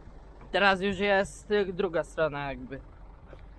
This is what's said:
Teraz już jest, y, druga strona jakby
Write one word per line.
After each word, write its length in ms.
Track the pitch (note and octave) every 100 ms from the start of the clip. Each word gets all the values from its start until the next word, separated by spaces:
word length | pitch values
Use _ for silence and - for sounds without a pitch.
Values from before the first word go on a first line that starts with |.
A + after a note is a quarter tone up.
| - - - - -
Teraz 280 | F3+ G3 F#3+
już 180 | G3 F3+
jest, 520 | G3+ G3 G3 - -
y, 220 | G#3 F#3+
druga 320 | F3+ G3 E3
strona 440 | D3+ - D#3 C#3+ C#3
jakby 320 | B2+ B2 C3+ - - - - - - -